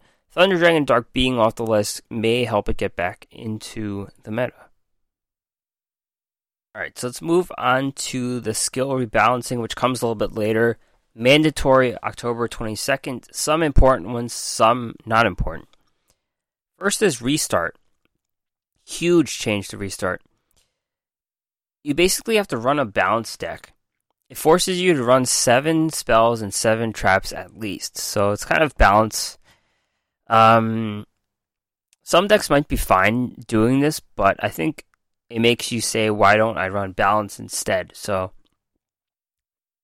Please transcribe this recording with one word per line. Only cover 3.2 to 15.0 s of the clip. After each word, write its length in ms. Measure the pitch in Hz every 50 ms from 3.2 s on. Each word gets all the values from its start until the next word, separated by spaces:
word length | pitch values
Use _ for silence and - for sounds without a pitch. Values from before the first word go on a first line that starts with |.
| - _
into 760 | - - 120 110 107 107 - - - 113 107 104 101 101 98 - _ _ -
the 80 | 110
meta. 220 | 107 120 127 - - _ - _ _ _ _ _ _ _ _ _ _ _ _ _ _ _ _ _ _ _ _ _ _ _ _ _ _ _ _ _ _ _ _ _ _ _ _ _ _ _ _ _ -
All 60 | 104
right, 140 | 82 71 - -
so 80 | 123
let's 140 | 123 123 -
move 300 | 160 165 170 180 175 - -
on 360 | - 120 127 127 131 139 139 -
to 460 | - - - - 127 123 123 123 120
the 140 | 107 107 110
skill 380 | - - - - 131 131 139
rebalancing, 680 | 135 131 123 107 - 110 107 117 127 123 - - 131 120
which 160 | 113 - -
comes 260 | - 127 127 127 113
a 40 | 120
little 80 | 117 113
bit 200 | 104 107 - 101
later. 440 | 110 104 110 110 110 117 117 110 - _ _ _ _ _ _ _
Mandatory 840 | 113 117 127 143 151 156 151 - - - 135 131 131 127 120 98 - -
October 440 | 107 - - 120 120 117 117 117
twenty-second. 800 | 110 - - 117 110 107 - - - 135 - - - 127 - - -
Some 320 | - - - - 156 160 -
important 460 | - - - 135 131 131 95 82 110
ones, 240 | 123 120 120 113 -
some 640 | - - - - - 113 113 123 127 120 110 - -